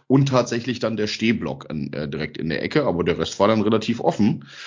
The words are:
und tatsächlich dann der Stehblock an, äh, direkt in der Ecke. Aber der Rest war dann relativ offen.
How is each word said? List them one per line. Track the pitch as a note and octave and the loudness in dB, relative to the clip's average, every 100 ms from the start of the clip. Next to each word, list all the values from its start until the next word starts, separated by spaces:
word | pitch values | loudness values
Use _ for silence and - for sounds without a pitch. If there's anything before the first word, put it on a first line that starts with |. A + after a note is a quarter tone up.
| - | 2
und | C3+ C#3 | 4 6
tatsächlich | B2+ A#2+ A#2 B2+ A#2 | 2 2 -2 -4 -4
dann | A2+ A2 | -2 -2
der | G#2+ | -4
Stehblock | - A2+ A#2 D2+ C#2 - | 0 0 0 -2 -8 -8
an, | D#2 C#2 | -8 -6
äh, | C#2+ D2+ | -6 -6
direkt | D2+ D#2 - | -6 -6 -6
in | D#2+ | -4
der | D2 | -4
Ecke. | - D3+ B2 | -2 0 0
Aber | F2 | 0
der | F2 D#2 | 0 0
Rest | D#2+ - | -2 2
war | G2+ | 4
dann | A2 | 4
relativ | G#2 A2 - A#2+ | 2 2 0 -2
offen. | E3+ - - C#3+ - - | 0 2 2 2 -6 -18